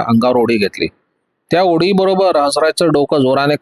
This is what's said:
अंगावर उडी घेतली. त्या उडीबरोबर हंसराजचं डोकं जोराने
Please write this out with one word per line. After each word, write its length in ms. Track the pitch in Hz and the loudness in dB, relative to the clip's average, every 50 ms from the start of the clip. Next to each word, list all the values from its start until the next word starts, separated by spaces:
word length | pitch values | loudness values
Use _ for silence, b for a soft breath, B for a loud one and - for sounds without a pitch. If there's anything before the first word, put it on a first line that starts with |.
| - 117 | -2 0
अंगावर 280 | 117 113 117 127 123 | 0 0 2 2 2
उडी 220 | 123 117 113 117 107 | 2 0 0 0 0
घेतली. 300 | 101 95 - - - - - _ _ _ _ _ _ _ _ _ _ - | -2 -4 -4 -6 -8 -8 -8 _ _ _ _ _ _ _ _ _ _ -4
त्या 120 | 160 170 190 | -2 0 2
उडीबरोबर 720 | 180 165 160 170 190 202 185 190 190 190 190 196 185 170 | 2 0 0 0 0 0 0 0 0 0 0 0 0 0
हंसराजचं 540 | 151 143 143 143 147 156 160 156 - 175 165 | 0 0 -2 -2 0 -2 -2 0 0 0 0
डोकं 280 | 151 143 143 - 160 147 | 2 0 0 0 0 0
जोराने 380 | 131 127 131 135 143 147 147 139 | 2 2 0 0 0 -2 -2 -4